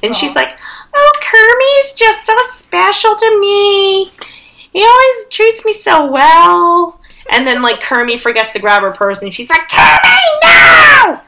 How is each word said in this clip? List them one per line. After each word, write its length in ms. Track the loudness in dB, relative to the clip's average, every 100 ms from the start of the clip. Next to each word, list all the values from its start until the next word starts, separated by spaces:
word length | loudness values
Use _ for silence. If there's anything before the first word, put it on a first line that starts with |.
And 120 | -6
she's 200 | -6 -6
like, 240 | -4 -6 -8 -20 -20 -8
Oh, 180 | 0 0 0
Kermie 440 | 0 2 2 2
is 280 | 2 0 -2
just 320 | 0 0 0 -2
so 100 | -2
special 720 | -2 -6 -8 -2 -2 0 -2
to 260 | 0 0 0
me. 680 | 0 0 0 0 0 -2 -4 _ -20 -20 _ _ _
He 100 | 0
always 440 | 4 4 4 0 -6
treats 340 | -2 0 0
me 80 | -4
so 380 | -4 0 0 0
well. 920 | 2 4 6 4 2 2 0 -2 -8 -20 -20 -6
And 140 | -4 -2
then, 160 | -2
like, 180 | -2 -4
Kermie 360 | -4 -4 -4 -4
forgets 360 | -4 -4 -4
to 60 | -4
grab 220 | 0 0
her 80 | 0
purse, 320 | -4 -4 -4
and 100 | -10
she's 180 | -12 -4
like, 180 | -4 -2
Kermie, 500 | 0 2 2 2 0 0 0
no! 760 | 2 4 4 4 4 4 2 -2